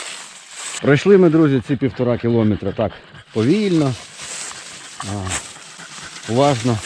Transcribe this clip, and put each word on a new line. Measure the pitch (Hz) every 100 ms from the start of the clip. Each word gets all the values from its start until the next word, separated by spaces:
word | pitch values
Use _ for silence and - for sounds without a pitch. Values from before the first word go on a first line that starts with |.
| - - - - - - - -
Пройшли | 120 143 190 202
ми, | 175
друзі, | 156 156 135 -
ці | 135
півтора | 135 - 123 117
кілометра | 117 117 107 98 98
так | 107 104 - - - -
повільно, | 113 113 202 202 165 143 117 - - - - - - - - - -
а, | 101 101 92 87 - - - - - - - - -
уважно | 117 143 127 123 110